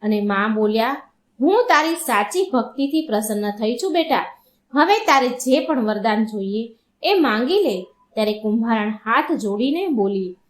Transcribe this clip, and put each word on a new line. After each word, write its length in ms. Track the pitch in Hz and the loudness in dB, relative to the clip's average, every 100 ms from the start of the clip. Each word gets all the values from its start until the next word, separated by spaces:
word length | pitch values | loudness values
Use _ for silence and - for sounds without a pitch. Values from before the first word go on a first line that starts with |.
અને 200 | 214 214 | -2 0
મા 260 | 208 196 214 214 | 0 0 0 0
બોલ્યા, 560 | 214 220 233 285 - _ _ - | 0 0 -2 -4 -10 _ _ -2
"હું 240 | 277 415 480 | 2 2 4
તારી 260 | 302 311 330 | 4 2 -2
સાચી 540 | - 214 - 359 370 | -2 -2 0 -2 0
ભક્તિથી 540 | 247 226 - 277 311 311 | 0 -2 -4 -2 -2 -2
પ્રસન્ન 440 | 214 214 208 208 | -2 -2 -4 -4
થઈ 260 | 208 220 247 | -4 -4 -2
છું 160 | 381 | -2
બેટા, 320 | 339 320 233 - - _ _ _ | 0 2 0 -2 -10 _ _ _
હવે 240 | 269 330 427 | 0 2 2
તારે 300 | 349 277 247 | 4 4 4
જે 380 | 247 254 277 - | -2 2 2 2
પણ 200 | 277 214 | -2 0
વરદાન 400 | 208 214 208 220 | 0 0 0 0
જોઈએ 500 | 214 196 208 233 - _ _ | -4 -4 -4 -6 -12 _ _
એ 100 | 311 | 0
માંગી 460 | 392 285 214 254 392 | 2 2 2 2 2
લે." 220 | 339 185 185 _ _ | 2 -2 -6 _ _
ત્યારે 200 | - 214 | -4 -2
કુંભારણ 560 | 208 214 220 226 220 208 | -2 -2 0 0 0 -2
હાથ 420 | 214 220 247 302 | -4 -2 0 0
જોડીને 560 | 277 208 208 262 320 381 | -2 -2 -2 -2 -2 -2
બોલી 460 | 247 196 196 185 180 _ | 0 0 -2 -6 -10 _